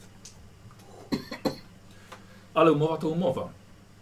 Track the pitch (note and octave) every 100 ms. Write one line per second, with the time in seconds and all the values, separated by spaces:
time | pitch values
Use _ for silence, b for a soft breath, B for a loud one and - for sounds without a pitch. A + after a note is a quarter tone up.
0 | - - - - - - - - - -
1 | - - - - - - - - - B
2 | B B B B B - D#3+ D3 D#3 D#3
3 | D#3+ E3+ F3 - - - - - - -